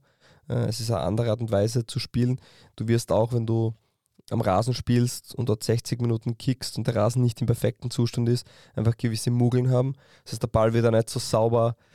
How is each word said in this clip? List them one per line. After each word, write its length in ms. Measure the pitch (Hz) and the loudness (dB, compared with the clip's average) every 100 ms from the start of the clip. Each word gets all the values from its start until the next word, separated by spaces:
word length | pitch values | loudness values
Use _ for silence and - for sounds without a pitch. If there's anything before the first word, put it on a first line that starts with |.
| _ _ _ _ - | _ _ _ _ -6
Äh, 180 | 120 110 | -4 -2
es 100 | 117 | -4
ist 140 | 113 | -2
eine 80 | 95 | -2
andere 300 | 90 110 117 | 0 0 0
Art 100 | 110 | -2
und 100 | 110 | 0
Weise 340 | 101 110 120 | 2 2 0
zu 140 | 113 117 | -4 -6
spielen. 420 | - 117 123 131 - - - - | -4 0 0 0 -8 -20 -20 -8
Du 100 | 110 | 0
wirst 240 | 117 - | 0 2
auch, 220 | 98 113 | 0 2
wenn 120 | 123 | 0
du 300 | 113 113 113 110 _ _ _ _ - | 0 0 0 -4 _ _ _ _ -6
am 100 | 107 | -2
Rasen 320 | 104 92 117 | 2 2 0
spielst 640 | 120 - 120 120 - - | -2 0 2 2 -2 -10
und 140 | - 117 | -6 -2
dort 160 | 107 | -2
sechzig 360 | - 117 - 117 | 0 -2 -2 -4
Minuten 380 | 117 113 120 113 | -2 -2 -4 -4
kickst 400 | - 123 - - | -4 -4 -6 -4
und 80 | 110 | -2
der 80 | |
Rasen 280 | 104 107 127 | 2 2 2
nicht 180 | 123 - | 0 0
im 80 | 117 | -2
perfekten 420 | 117 113 - 123 | 0 -2 -2 -6
Zustand 380 | - 117 - 117 | -2 -2 0 0
ist, 180 | 120 - - - | 0 -4 -20 -12
einfach 220 | - 113 - | -2 -2 0
gewisse 360 | 120 110 123 | -2 -2 -2
Mugeln 360 | 120 120 123 127 | 2 2 2 2
haben. 260 | 123 131 135 _ - | 2 0 -6 _ -20
Das 120 | - | -14
heißt, 80 | 110 | -8
der 40 | 117 | 0
Ball 260 | 110 113 | 2 4
wird 120 | 117 117 | 4 4
auch 60 | |
nicht 180 | 113 - | 2 0
so 80 | 127 | -4
sauber, 580 | - 113 117 117 117 117 _ | -2 0 2 2 2 -2 _